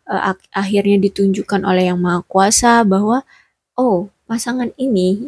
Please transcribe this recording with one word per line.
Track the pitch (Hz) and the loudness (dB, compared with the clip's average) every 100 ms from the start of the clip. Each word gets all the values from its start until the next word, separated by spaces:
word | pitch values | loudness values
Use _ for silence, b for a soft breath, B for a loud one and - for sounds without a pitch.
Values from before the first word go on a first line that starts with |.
| - | -8
eh, | 196 196 | -4 -4
ak-, | 185 _ | -6 _
akhirnya | 196 196 202 202 202 | -6 -2 0 2 2
ditunjukkan | 196 - 196 190 - 202 | 2 0 0 0 -2 -4
oleh | 190 185 185 | 0 0 0
Yang | 180 | 0
Maha | 180 175 - | 0 -2 -2
Kuasa | 190 196 220 240 233 | 2 2 2 2 4
bahwa, | 214 190 208 247 b b b _ _ - | 4 2 0 -2 b b b _ _ -4
"Oh, | 254 185 196 _ - | 0 0 -4 _ -8
pasangan | 226 240 254 240 | -6 -4 -4 -6
ini | - 269 208 185 202 | -4 -2 0 0 -2